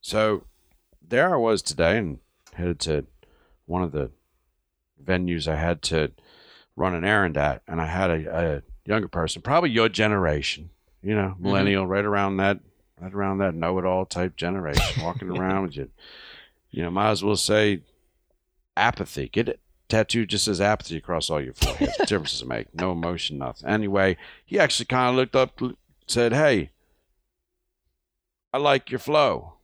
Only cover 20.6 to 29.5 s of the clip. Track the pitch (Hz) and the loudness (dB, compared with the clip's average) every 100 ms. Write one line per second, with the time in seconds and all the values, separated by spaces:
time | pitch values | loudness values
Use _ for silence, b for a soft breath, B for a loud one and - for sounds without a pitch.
20.6 | 101 107 - 82 - 85 76 78 65 - | 2 2 -2 -10 -4 -4 -2 -4 -4 -2
21.6 | - - 285 640 381 101 76 - 64 58 | -2 0 -2 0 0 0 -2 -8 -6 -8
22.6 | 55 - 90 87 85 85 - 73 65 - | -8 -4 -4 -2 -4 -4 -6 -6 -8 -8
23.6 | 67 107 104 98 95 87 B B _ 202 | -2 -2 2 2 2 0 B B _ 0
24.6 | 160 - 120 127 127 127 127 131 127 - | 2 0 -2 0 2 2 2 2 0 -2
25.6 | 127 - _ _ - 120 120 127 151 110 | -8 -8 _ _ -4 0 2 4 4 2
26.6 | 73 _ _ _ _ _ _ _ _ _ | -2 _ _ _ _ _ _ _ _ _
27.6 | _ _ _ _ _ _ _ _ _ 131 | _ _ _ _ _ _ _ _ _ 0
28.6 | 143 139 - 127 - 151 139 76 - | 2 2 0 -8 0 2 4 0 -6